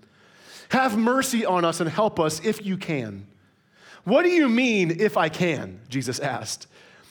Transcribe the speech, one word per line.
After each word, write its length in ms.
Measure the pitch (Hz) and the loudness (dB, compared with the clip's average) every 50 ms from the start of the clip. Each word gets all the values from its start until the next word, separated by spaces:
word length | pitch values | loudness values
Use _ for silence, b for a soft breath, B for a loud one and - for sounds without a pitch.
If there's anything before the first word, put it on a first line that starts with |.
| B B B B B B B B B B B B B B | B B B B B B B B B B B B B B
Have 260 | - 262 262 262 208 | 0 2 2 2 2
mercy 480 | 220 220 240 254 269 262 262 240 220 - | 2 2 2 2 2 0 0 0 0 0
on 200 | 180 185 180 170 | 2 2 2 2
us 140 | 165 160 - | 2 0 0
and 80 | 175 160 | -2 -2
help 300 | - 208 220 208 208 180 | 0 0 0 2 2 0
us 220 | 160 156 156 - | 0 0 0 -2
if 220 | - 220 214 - 202 | -2 -2 -2 -2 -4
you 120 | 196 185 | -6 -6
can." 500 | 180 - - 156 135 117 107 101 98 101 - _ b b b b b b b b b b b b b b | -4 -4 -4 -4 -4 -6 -8 -10 -14 -16 -20 _ b b b b b b b b b b b b b b
"What 200 | 180 240 302 349 | 2 4 4 4
do 60 | 359 | 4
you 180 | 359 339 294 247 | 4 4 4 4
mean, 500 | 226 240 262 247 220 202 180 160 170 170 | 2 2 2 2 2 2 2 0 0 0
'if 180 | 214 208 - | 0 0 2
I 120 | 202 165 160 | 0 0 0
can'?" 500 | 160 - 180 170 147 - 120 95 92 98 113 - | 0 -2 -2 -2 -2 -2 -6 -10 -14 -16 -14 -8
Jesus 300 | 120 139 127 127 117 - | -6 -6 -4 -4 -4 -4
asked. 480 | 143 139 123 107 110 - - - - b b b b b b b b b | -4 -6 -6 -6 -8 -10 -12 -12 -14 b b b b b b b b b